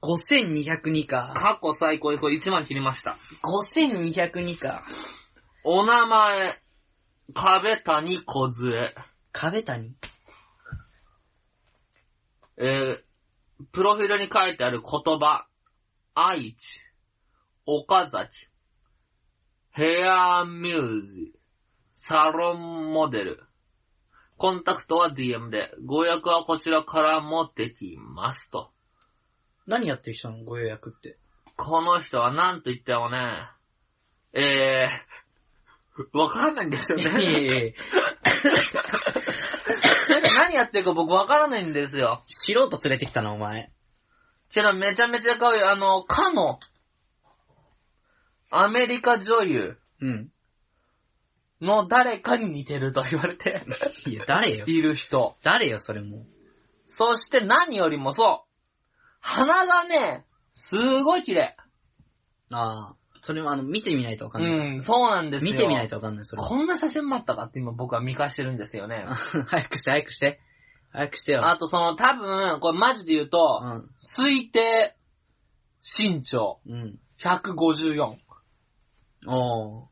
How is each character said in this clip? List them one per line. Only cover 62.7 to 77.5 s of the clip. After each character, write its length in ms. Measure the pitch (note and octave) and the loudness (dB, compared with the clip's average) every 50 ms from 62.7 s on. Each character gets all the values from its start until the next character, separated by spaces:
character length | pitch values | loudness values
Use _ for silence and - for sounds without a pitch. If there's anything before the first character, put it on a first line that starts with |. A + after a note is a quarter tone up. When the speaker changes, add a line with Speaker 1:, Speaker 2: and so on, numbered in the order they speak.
| A2 A2 G#2+ G#2+ - | -4 -8 -12 -16 -18
Speaker 1:
あ。 20 | _ _ _ _ - - | _ _ _ _ -14 -10
そ 100 | - D#3 | -8 -8
れ 100 | D#3 D#3+ | -4 -4
も 80 | D3 | -4
あ 40 | C#3+ | -4
の、 60 | C#3 | -4
見 220 | C3+ C3+ E3 G#3+ G#3+ | -4 -4 -6 -4 -2
て 100 | G3+ E3 | -2 -2
み 100 | C3+ B2 | -2 -2
な 60 | A#2 | -4
い 80 | A2 G#2+ | -6 -8
と 80 | A2+ | -10
わ 60 | A2 | -10
か 80 | - - | -6 -4
ん 20 | |
な 80 | E3 E3+ | -2 0
い。 20 | |
Speaker 2:
う 240 | E3 D#3 D3+ C#3+ C3+ C3 | 0 -2 -2 -4 -6 -8
ん、 40 | |
そ 160 | C3 - A3+ B3 | -2 0 2 4
う 140 | B3 A3+ | 4 4
な 100 | G#3 F3+ | 2 0
ん 80 | E3 D3+ | -2 -2
で 80 | C#3+ C#3 | -4 -4
す 80 | C#3+ | -2
よ。 60 | - | -2
Speaker 1:
見 60 | - C3 | 2 2
て 100 | - - | 2 2
み 80 | - | 2
な 80 | B2 A#2 | 0 -2
い 40 | A2+ | -4
と 100 | - G#2+ | -6 -8
わ 40 | |
か 80 | A2 G#2+ | -8 -8
ん 60 | G#2+ | -8
な 60 | G#2 | -8
い、 40 | G#2 | -10
そ 100 | - - | -12 -10
れ 60 | - | -8
は。 80 | - - | -6 -4
Speaker 2:
こ 60 | A3+ C4 | -2 -2
ん 60 | D4+ | 0
な 100 | E4+ F4+ | 0 -2
写 140 | D#4+ - D4+ | -2 -2 -2
真 180 | - D4+ D4 C#4+ | -2 -2 -4 -2
も 80 | C4+ | -4
あ 40 | B3 | -4
っ 60 | A#3 | -2
た 100 | - G#3 | -4 -4
か 80 | - - | -4 -6
っ 80 | A#2 | -10
て 80 | _ C3 | _ -8
今 120 | B2+ A#2+ | -8 -8
僕 220 | A#2 A#2 B2+ B2 A#2+ | -6 -8 -6 -4 -4
は 80 | A#2 | -4
見 140 | A#2+ B2+ B2+ | -4 -4 -4
返 160 | B2+ D3 C#3+ | -4 -4 -4
し 40 | - | -4
て 60 | - | -6
る 100 | C#3 C3 | -6 -6
ん 60 | C3 A#2 | -6 -8
で 80 | G2+ | -8
す 120 | - - A2 | -10 -10 -12
よ 100 | G2 G#2+ | -10 -8
ね。 180 | A#2 A2+ G2 | -10 -10 -8
Speaker 1:
<laughs> 400 | G2+ C3 A#2 - - - D#3+ C3 - | -8 -8 -8 -8 -6 -6 -6 -4 -2
早 220 | - D#3+ B2 - | -2 -4 -2 -4
く 80 | - C#3+ | -6 -6
し 60 | - | -2
て、 80 | - | 0
早 120 | C3+ D3 D3+ | 0 0 -2
く 80 | - | -4
し 60 | - - | -8 -2
て。 240 | C#3 C#3 D3 _ _ _ _ _ _ _ _ _ _ _ | -2 -2 -2 _ _ _ _ _ _ _ _ _ _ _
早 160 | _ - C#3+ D3 | _ -6 -6 -6
く 80 | - - | -6 -10
し 60 | - | -2
て 100 | - C#3+ | 0 0
よ。 140 | B2+ A#2 E3 | 2 4 2
Speaker 2:
あ 80 | E3+ D#3+ | 2 2
と 100 | F3 D#3+ | 0 -2
そ 100 | F3+ F3 | 0 0
の、 180 | E3+ E3+ E3 | 0 0 0
多 180 | D#3+ A3+ B3+ C4+ | 2 2 2 2
分、 440 | B3 G#3 G3 G3 F#3+ G3 F#3 D#3+ C#3+ | 2 -2 -4 -2 -2 0 0 -2 0
こ 120 | D3 E3 | 0 0
れ 80 | E3 F3 | 2 4
マ 160 | G#3+ B3 C4 | 2 2 2
ジ 100 | A3+ F#3 | 0 0
で 80 | E3 D#3+ | 0 0
言 120 | D#3 D3 | 0 2
う 40 | C#3 | 2
と、 320 | - E3+ E3 D3 B2 - | 4 4 4 4 4 0
Speaker 1:
う 60 | A#2+ B2 | -2 -6
ん。 220 | A#2 A2+ - - - _ - - - - | -10 -10 -12 -16 -20 _ -12 -10 -4 0
Speaker 2:
推 320 | B3+ C#4+ C#4 C4 A#3+ - | 2 2 2 2 0 0
定、 460 | - A3+ A3+ A3+ A3+ A3+ G#3+ G#3 - _ _ _ _ _ _ _ _ _ _ _ _ _ _ _ _ _ _ | 2 2 4 4 4 4 2 2 0 _ _ _ _ _ _ _ _ _ _ _ _ _ _ _ _ _ _
身 400 | - - - G#3+ G#3 F3+ D3+ B2+ | -8 -2 0 0 0 0 -2 -4
長。 360 | - - B2 A2 G2 - _ _ | -4 -2 -2 -2 -2 -4 _ _
Speaker 1:
う 100 | - A#2 | -14 -14
ん。 240 | A#2+ A#2 A2 G2+ - _ _ _ _ | -12 -12 -12 -14 -18 _ _ _ _
Speaker 2:
百 340 | - F3+ F3+ - - G3 | -2 0 0 0 -2 -8